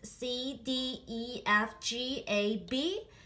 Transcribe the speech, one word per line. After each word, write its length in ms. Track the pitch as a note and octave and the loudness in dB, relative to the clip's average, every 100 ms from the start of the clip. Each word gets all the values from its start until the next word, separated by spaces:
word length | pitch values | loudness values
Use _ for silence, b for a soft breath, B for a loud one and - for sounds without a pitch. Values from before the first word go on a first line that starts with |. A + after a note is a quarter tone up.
C, 580 | G#3+ - B3+ B3 C4 C4 | -10 -4 -2 -2 -2 -4
D, 400 | - B3+ B3+ B3+ - | -2 0 0 -4 -6
E, 360 | A3+ A#3+ B3 - | -6 -4 -4 4
F, 320 | G#3 A3 - | 6 4 -2
G, 420 | - A#3 B3+ C#4 - | -4 -2 -2 -2 0
A, 340 | G#3 G#3 A3 F3 | 2 4 0 0
B. 320 | C4 D#4 G#4 - B | 0 2 0 -6 B